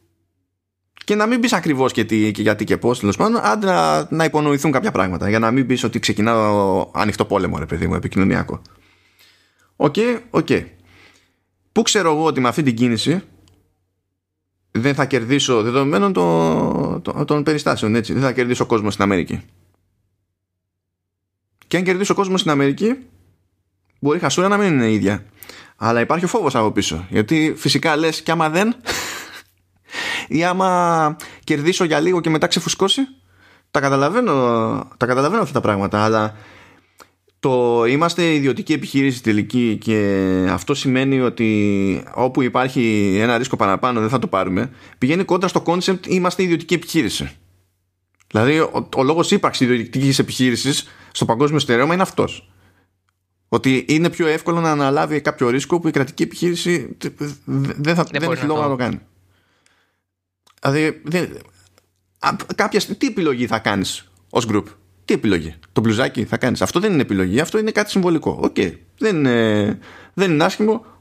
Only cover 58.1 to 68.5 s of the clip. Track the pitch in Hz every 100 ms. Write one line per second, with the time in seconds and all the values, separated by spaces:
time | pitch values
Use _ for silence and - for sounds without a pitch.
58.1 | 147 165 127 147 151 147 131 120 - -
59.1 | _ _ _ _ _ _ _ _ _ _
60.1 | _ _ _ _ _ 139 147 156 - -
61.1 | 175 151 - - _ _ _ _ _ _
62.1 | _ 143 185 - - 208 202 - - 277
63.1 | 208 156 123 113 110 110 101 90 - -
64.1 | _ _ 120 113 104 - - _ _ -
65.1 | 180 110 90 78 - - - 113 107 139
66.1 | 131 - - 123 - - 175 208 165 113
67.1 | 98 92 110 170 220 214 - 208 202 180
68.1 | 160 - - 269